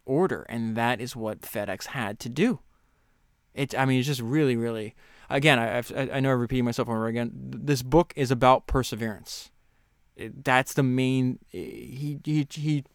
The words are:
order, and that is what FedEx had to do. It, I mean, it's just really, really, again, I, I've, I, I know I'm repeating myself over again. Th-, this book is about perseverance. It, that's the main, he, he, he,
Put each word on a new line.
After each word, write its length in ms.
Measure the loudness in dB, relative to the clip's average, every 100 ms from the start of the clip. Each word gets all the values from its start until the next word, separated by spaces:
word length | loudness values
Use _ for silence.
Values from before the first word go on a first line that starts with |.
| -2
order, 400 | 2 2 0 -6
and 260 | -4 -2 0
that 240 | 0 0
is 140 | -4 -6
what 260 | -6 -6
FedEx 460 | -8 -6 -4 -6 -8
had 320 | -6 -6 -6
to 80 | -6
do. 320 | 0 0 0 -8 _ _ _ _ _ _ _ _
It, 240 | -6 -4 0
I 80 | 2
mean, 140 | 2
it's 80 | 2
just 140 | -2
really, 340 | -2 2 2 2
really, 400 | 0 -4 -8 -14 -20 -20 -4
again, 300 | 2 4 4
I, 200 | 4 -2
I've, 120 | -2 -4
I, 140 | -2
I 60 | 0
know 120 | 2
I'm 80 | 2
repeating 260 | 2 0 0
myself 220 | 0 -2
over 200 | -2 -2
again. 240 | -2 -4 -6 -10
Th-, 120 | -6 -2
this 180 | -2
book 300 | 4 4 4 0
is 160 | 0
about 360 | 4 6 6 4
perseverance. 840 | -2 -2 -4 -6 -8 -12 -14 -16 _ _ _ _ _ _ -16
It, 280 | -14 -6
that's 300 | 2 2 4
the 100 | 2
main, 560 | 2 2 2 2 0 -2 -10
he, 680 | -12 -10 -12 -14 -10 -8 -8
he, 240 | -2 0 0
he, 340 | -4 -2 -2 -2